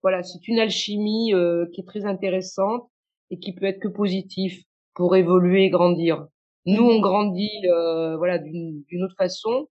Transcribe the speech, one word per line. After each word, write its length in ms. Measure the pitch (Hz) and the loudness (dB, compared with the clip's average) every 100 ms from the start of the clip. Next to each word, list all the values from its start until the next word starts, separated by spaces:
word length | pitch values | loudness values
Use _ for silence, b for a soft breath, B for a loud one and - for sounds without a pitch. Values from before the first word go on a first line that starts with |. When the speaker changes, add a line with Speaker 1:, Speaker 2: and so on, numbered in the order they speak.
Speaker 1:
Voilà, 200 | 190 185 | 0 -2
c'est 240 | 180 170 - | -6 -14 -2
une 120 | 226 | 0
alchimie, 720 | 220 - - 208 214 220 226 | 0 -2 -4 -4 -2 0 2
euh, 320 | 190 175 170 170 | 2 2 0 -4
qui 80 | 175 | -8
est 40 | 196 | -12
très 200 | 214 202 | -8 -6
intéressante 800 | 190 196 185 185 - 196 240 240 _ _ _ _ | -4 -2 -4 -6 -4 -2 -2 -8 _ _ _ _
et 60 | 180 | -12
qui 140 | - | -12
peut 120 | 180 196 | -6 -4
être 140 | 190 | -4
que 80 | 208 | -8
positive 760 | 185 202 190 185 - 190 175 _ _ _ - | -2 -2 -2 -6 -6 -6 -6 _ _ _ -2
pour 200 | 180 190 | 4 4
évoluer 500 | 175 180 180 190 190 | 6 4 4 4 4
et 40 | |
grandir. 580 | 180 175 170 170 151 - _ _ _ - | 4 2 2 0 -2 -6 _ _ _ -2
Nous, 160 | 208 | 4
Speaker 2:
Mhm. 60 | 240 | 6
Speaker 1:
on 100 | 220 | 6
grandit, 500 | 202 190 208 180 208 214 185 | 4 2 0 -2 -6 -2 0
euh, 440 | 170 165 165 160 160 | 2 2 -2 -2 -2
voilà, 200 | 175 175 | -2 -2
d'une, 460 | 151 170 165 151 143 | -4 -10 -10 -12 -10
d'une 160 | 175 | -6
autre 120 | 185 180 | -6 -2
façon. 500 | 185 185 220 247 302 | -4 -4 -4 -4 -6